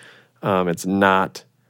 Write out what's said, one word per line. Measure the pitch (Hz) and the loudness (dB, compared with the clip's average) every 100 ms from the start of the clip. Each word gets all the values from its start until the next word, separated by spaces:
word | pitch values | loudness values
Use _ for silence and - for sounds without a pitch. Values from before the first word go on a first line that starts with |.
| - - _ _ | -20 -20 _ _
Um, | 113 95 90 | -2 0 -2
it's | 85 92 | -4 -2
not | 98 98 95 95 - - _ | 0 2 2 0 -8 -20 _